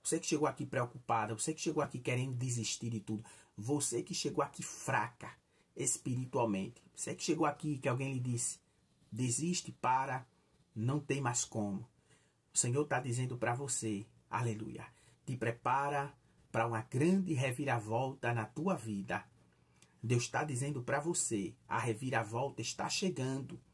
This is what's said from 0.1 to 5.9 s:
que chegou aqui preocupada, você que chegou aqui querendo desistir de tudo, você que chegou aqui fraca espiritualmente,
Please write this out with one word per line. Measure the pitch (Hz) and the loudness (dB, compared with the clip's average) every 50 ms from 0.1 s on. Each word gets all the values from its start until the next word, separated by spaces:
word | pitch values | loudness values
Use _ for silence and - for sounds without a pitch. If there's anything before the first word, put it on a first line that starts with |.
| 160 | 0
que | 175 - | 0 2
chegou | - 165 147 151 | 0 2 2 2
aqui | 143 127 - 147 | 0 0 -2 -6
preocupada, | 123 - 127 123 120 - 127 - - 117 113 107 107 113 | -2 0 0 0 -2 -4 -12 -2 0 2 2 2 0 -2
você | 107 - - 156 | -2 -2 -2 -2
que | - | -2
chegou | - 170 - 151 143 | -2 0 2 2 0
aqui | 135 - 127 | 0 -4 -4
querendo | 120 - 123 127 131 135 127 | -2 0 0 0 0 -2 -2
desistir | 120 127 127 120 120 107 - - - - 117 | -2 -2 -2 -2 -2 -2 -2 -4 -2 -4 -4
de | 117 107 | -4 -4
tudo, | 98 - 110 104 117 - - - - _ _ | -2 -2 -4 -4 -4 -10 -20 -20 -20 _ _
você | - 104 120 147 143 - - 117 120 | -8 -2 0 0 2 2 0 0 -2
que | - - 180 | -2 -2 -4
chegou | - - 147 - - | -2 -2 0 2 0
aqui | - - - - - | 0 0 -2 -10 -10
fraca | - - - - - 123 110 107 120 - _ - - - _ _ _ _ _ _ _ _ | -10 -8 -6 -2 2 2 2 2 0 -4 _ -14 -14 -14 _ _ _ _ _ _ _ _
espiritualmente, | - 139 135 | -2 0 0